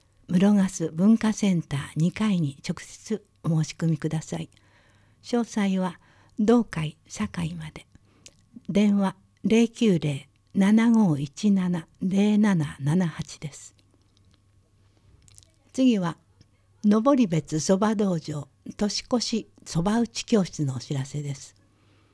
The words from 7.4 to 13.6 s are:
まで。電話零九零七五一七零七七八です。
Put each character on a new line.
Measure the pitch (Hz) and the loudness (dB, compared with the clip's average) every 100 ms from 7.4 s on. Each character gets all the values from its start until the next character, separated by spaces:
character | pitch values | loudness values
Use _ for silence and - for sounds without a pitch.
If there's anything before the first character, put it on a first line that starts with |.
| 160 | -8
ま | 170 156 | -8 -12
で。 | - - - _ _ - _ _ - - | -16 -20 -20 _ _ -20 _ _ -16 -4
電 | 190 208 202 | 0 2 2
話 | 190 - _ _ | 0 -4 _ _
零 | 196 226 233 | 0 2 2
九 | - 226 170 | 2 2 2
零 | 151 135 - _ _ | -2 -6 -12 _ _
七 | 196 190 220 233 | 0 4 4 4
五 | 226 196 139 | 4 4 0
一 | 151 - 208 | -4 -2 0
七 | 190 180 170 - _ | 2 0 -4 -8 _
零 | 185 196 208 208 | -2 2 2 4
七 | 208 175 151 165 | 4 2 -2 -4
七 | 135 180 170 | 0 0 0
八 | - - - | -4 -12 -14
で | 147 | -14
す。 | - | -14